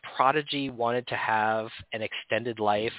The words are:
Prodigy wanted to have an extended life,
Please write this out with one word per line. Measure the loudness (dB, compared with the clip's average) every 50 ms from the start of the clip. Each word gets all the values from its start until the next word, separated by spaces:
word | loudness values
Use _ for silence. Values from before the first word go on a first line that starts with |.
| -14 -8 0
Prodigy | 4 4 6 4 4 0 -2 -2 -2 -2 -4
wanted | -2 -2 0 0 0 0 -2 -2
to | -4
have | -2 0 2 2 2 4 2 2 0 -2 -4 -8 -14 -14 -10
an | -8 -6
extended | -6 -6 -6 -8 -4 -2 -2 -2 -2 -2 -2 0
life, | 2 2 2 2 2 -2 -4